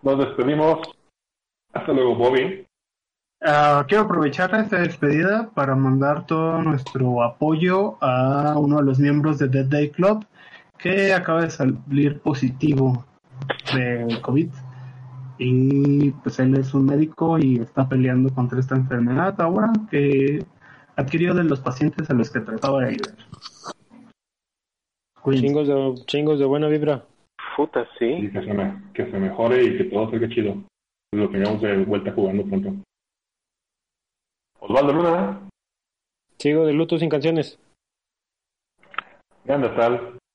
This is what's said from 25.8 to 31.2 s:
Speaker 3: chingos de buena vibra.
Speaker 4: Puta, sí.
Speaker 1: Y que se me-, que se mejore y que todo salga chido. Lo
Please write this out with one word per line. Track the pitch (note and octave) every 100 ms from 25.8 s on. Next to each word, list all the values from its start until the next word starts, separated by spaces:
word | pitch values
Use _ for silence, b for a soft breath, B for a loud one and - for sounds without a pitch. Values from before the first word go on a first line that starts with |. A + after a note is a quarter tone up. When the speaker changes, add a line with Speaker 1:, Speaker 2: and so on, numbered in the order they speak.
| C3+ B2 -
Speaker 3:
chingos | D3 D3+ D3+
de | C#3
buena | C#3+ D3+
vibra. | D3+ D3 C3+ - _ _ - - -
Speaker 4:
Puta, | D3+ - A#2 -
sí. | A#2
Speaker 1:
Y | D#3+ G2+
que | G2
se | F#2+
me-, | G2+ G2 - -
que | - -
se | G2+
mejore | F#2+ G#2 A#2 B2+
y | A#2 F#2+
que |
todo | F#2 G2+ A2
salga | A2+ A2+
chido. | A#2 G#2 G2+ - _ _ _ _
Lo | G#3